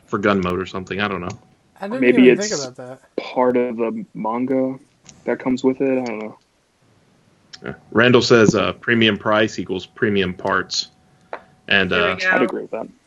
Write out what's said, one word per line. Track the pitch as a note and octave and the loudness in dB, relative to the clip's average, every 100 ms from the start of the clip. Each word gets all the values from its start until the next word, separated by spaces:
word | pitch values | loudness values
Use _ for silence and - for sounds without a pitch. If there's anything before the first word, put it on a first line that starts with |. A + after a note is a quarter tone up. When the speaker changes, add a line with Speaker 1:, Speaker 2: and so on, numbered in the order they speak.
| _ | _
Speaker 1:
for | A2 | -2
gun | G#2 G2+ | 0 0
mode | F2+ F2+ | 0 -4
or | F#2 | -6
something. | F#2+ F2+ F#2+ | -10 -8 -6
I | G#2 | -4
don't | F#2 | -6
know. | F2+ - _ _ _ _ | -8 -12 _ _ _ _
Speaker 2:
I | G3 | -10
didn't | B3+ | 0
Speaker 3:
Maybe | B3 B2+ | 2 6
Speaker 2:
even | B2+ D#3 | 6 6
Speaker 3:
it's | G#3 | 0
Speaker 2:
think | E3+ | -6
about | C3 B2+ | -8 -12
that. | B2+ C3 _ - | -16 -18 _ -12
Speaker 3:
part | - - B2 B2 | -6 0 2 2
of | B2 A2+ | -2 -2
a | A2+ A2 G2+ | -4 -6 -12
manga | A2+ A2 A#2+ C3 C3 C3 C3 _ _ - - | -8 -6 -4 -2 -2 -2 -6 _ _ -20 -14
that | - B2 | -8 -6
comes | C3 B2+ | -4 0
with | C3 C3 | -2 0
it. | C3+ C3 | -2 -2
I | |
don't | B2 G#2+ | -4 -10
know. | G#2+ - _ _ _ _ _ _ _ _ _ _ _ - | -12 -16 _ _ _ _ _ _ _ _ _ _ _ -18
Speaker 1:
Yeah. | A#1+ - _ | -16 -16 _
Randall | A2 A#2+ A#2+ | 2 6 6
says, | A2+ A#2+ G#2 | 6 6 6
uh, | G#2 F2+ | 4 -2
"Premium | F2+ - A#2 A2 G2 | -4 -2 2 2 2
price | A2+ G#2+ A2+ - | 0 2 0 -2
equals | F2+ F#2 - | -6 -8 -8
premium | - A2+ G2+ F2+ | -4 0 0 -2
parts." | F2+ G2 F#2 F#2 - - _ _ _ _ - _ _ - | -4 -2 -2 -2 -6 -8 _ _ _ _ -18 _ _ -2
And, | G2+ F#2+ | 0 2
Speaker 4:
There | F#2 F2+ | 2 0
we | |
Speaker 1:
uh, | F#2 | 0
Speaker 4:
go. | F#2 | 0
Speaker 3:
I'd | - | 0
agree | A#2+ G#2+ | 0 -2
with | G#2+ | -8
that. | A2 - _ | -10 -10 _